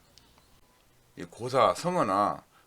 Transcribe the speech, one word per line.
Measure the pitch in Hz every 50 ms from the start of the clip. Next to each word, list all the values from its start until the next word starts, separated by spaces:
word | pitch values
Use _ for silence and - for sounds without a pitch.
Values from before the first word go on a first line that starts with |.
| _ _ _ - - _ _ _ _ _ - _ _ _ _ _ _ _ _ _ _ _ _
이 | - 87
고사 | 85 - 104 113 127 131 131 110 95 90
성어나 | - - 175 180 170 139 104 95 101 104 87 71 73 - _ _ _ _